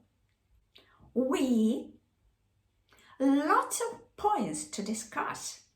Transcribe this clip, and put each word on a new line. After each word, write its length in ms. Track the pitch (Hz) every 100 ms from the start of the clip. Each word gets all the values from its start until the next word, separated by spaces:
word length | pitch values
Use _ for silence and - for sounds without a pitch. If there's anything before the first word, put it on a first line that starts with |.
| _ _ _ _ _ _ _ - _ _ - 233
We, 760 | 262 285 262 226 220 262 - - _ _ _ _ _ _ _ _ _ _ - -
lots 600 | 269 277 311 453 - -
of 340 | 466 - - -
points 500 | 415 403 185 151 -
to 180 | -
discuss. 800 | 202 220 - - - - - - _